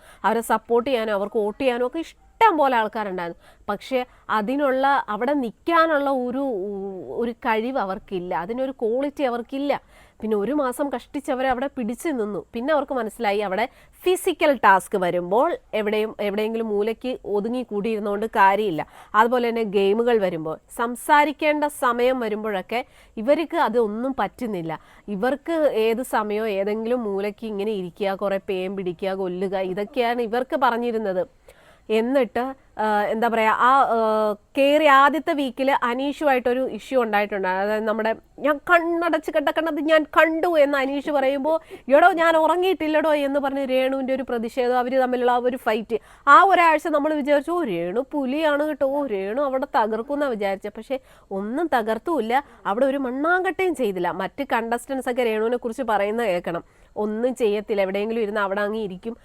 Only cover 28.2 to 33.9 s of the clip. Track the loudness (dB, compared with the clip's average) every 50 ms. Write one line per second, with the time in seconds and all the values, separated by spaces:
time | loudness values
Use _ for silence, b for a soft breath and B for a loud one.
28.2 | -2 -2 -2 -4 -4 -4 -4 -4 -4 -4 -6 -6 -6 -6 -6 -6 -6 -4 -4 -4
29.2 | -4 -4 -4 -4 -4 -4 -2 -4 -4 -4 -4 -6 -6 -4 -2 -2 0 0 0 -2
30.2 | -2 -2 -2 -4 -2 -2 -2 0 2 0 0 0 -2 -2 -2 -2 -2 -2 -2 -2
31.2 | -2 -4 _ _ b b b b b b b b b -2 0 0 0 2 2 2
32.2 | 2 2 0 -4 -4 -4 -6 b b b b -4 -2 0 2 2 0 0 0 0
33.2 | 0 0 2 2 2 2 2 4 4 6 6 6 6 4